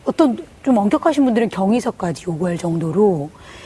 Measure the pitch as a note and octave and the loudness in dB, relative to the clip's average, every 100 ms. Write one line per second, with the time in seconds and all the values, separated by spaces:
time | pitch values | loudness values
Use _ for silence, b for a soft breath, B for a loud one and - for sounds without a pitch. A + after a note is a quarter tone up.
0 | - - D4+ A3 E4 - - A#3 G3+ D4 | -6 2 2 0 -8 -8 0 2 2 2
1 | E4+ D4 C4 A3+ A3 - F#3+ A#3+ B3 - | 0 2 2 2 0 0 0 0 -2 -6
2 | F3+ - - D#3 F3+ E3+ E3+ E3 D#3+ E3+ | -6 -6 -6 -4 -4 -2 -4 -2 -2 2
3 | G#3 E3 D3 B B B | 2 2 -6 B B B